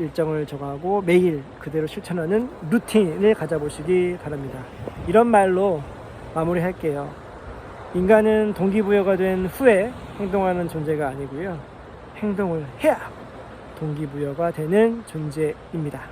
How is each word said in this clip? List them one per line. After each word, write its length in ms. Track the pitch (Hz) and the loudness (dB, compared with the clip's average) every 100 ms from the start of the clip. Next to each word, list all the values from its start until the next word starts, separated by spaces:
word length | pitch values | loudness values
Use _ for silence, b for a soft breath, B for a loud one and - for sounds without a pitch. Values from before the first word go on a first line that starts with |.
일정을 460 | 160 143 156 156 147 | -6 -2 -2 -2 -4
정하고 560 | 139 143 143 175 202 | -6 -8 -6 -2 0
매일 400 | 180 180 180 151 131 - | 4 6 6 0 -6 -12
그대로 260 | - 156 156 | -6 -4 -4
실천하는 640 | - - 175 160 208 247 - 160 | -6 -6 -4 0 0 -2 -8 -2
루틴을 640 | 220 - 220 185 160 208 | 0 2 2 4 4 4
가져보시기 840 | 214 156 160 147 - 156 185 180 180 | 4 0 -2 -4 -6 0 2 2 -2
바랍니다. 420 | 151 143 135 127 117 - - - - | -6 -8 -8 -10 -12 -12 -12 -8 2
이런 200 | 190 240 | 4 6
말로 560 | 214 190 180 196 160 139 - - - - | 6 6 4 2 0 -4 -14 -16 -16 -8
마무리할게요. 760 | 160 160 175 175 185 160 143 143 - - - - - - - - | -2 0 0 0 -2 -4 -4 -6 -12 -16 -16 -14 -14 -16 -16 -6
인간은 600 | 180 185 214 214 214 214 | -2 6 6 8 4 2
동기부여가 600 | 190 190 202 202 202 190 190 | 2 2 2 4 4 4 2
된 300 | 190 185 185 | 2 0 -2
후에 460 | - 269 196 220 254 - - | 4 6 6 4 -4 -14 -8
행동하는 500 | 202 196 185 180 170 | -2 2 2 0 -2
존재가 400 | 165 147 151 143 | -4 -2 -2 -2
아니고요. 600 | 135 139 135 190 165 - - - - - - | -4 -8 -8 -6 -8 -12 -18 -20 -18 -18 -6
행동을 480 | 214 196 190 165 139 - | -4 -2 -2 -2 -6 0
해야 300 | 302 262 - - - - - - - - | 0 0 -4 -16 -18 -18 -18 -18 -18 -8
동기부여가 720 | 156 147 151 143 143 139 170 | -6 -4 -6 -4 -6 -2 -2
되는 500 | 160 156 196 226 233 220 | -2 2 4 4 2 -8
존재입니다. 960 | 160 151 147 151 - - 170 147 135 - | -8 -6 -2 -2 -4 -8 -6 -6 -6 -14